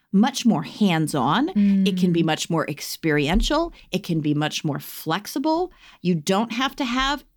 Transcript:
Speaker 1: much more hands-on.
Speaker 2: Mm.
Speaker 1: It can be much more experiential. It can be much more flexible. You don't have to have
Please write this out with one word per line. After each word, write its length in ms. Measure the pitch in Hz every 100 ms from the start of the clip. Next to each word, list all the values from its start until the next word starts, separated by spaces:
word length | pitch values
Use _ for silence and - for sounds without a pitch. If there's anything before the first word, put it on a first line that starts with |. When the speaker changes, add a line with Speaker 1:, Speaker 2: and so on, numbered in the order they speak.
| _
Speaker 1:
much 340 | 190 262 - 233
more 180 | 151
hands-on. 840 | 151 - 202 160 151 147 123 190 320
Speaker 2:
Mm. 340 | 214 202 196 190
Speaker 1:
It 100 | 180
can 140 | 180
be 100 | 170
much 280 | 165 156 -
more 200 | 165 -
experiential. 1000 | 147 - - 160 151 143 208 - 302 339 - -
It 120 | 180
can 160 | - 160
be 140 | 147
much 320 | 147 151 - 151
more 140 | 143
flexible. 920 | - - 156 170 208 302 311 320 359 - - -
You 140 | 180 170
don't 360 | 147 190 233
have 240 | 226 262 269
to 60 |
have 400 | 254 254 269 285 -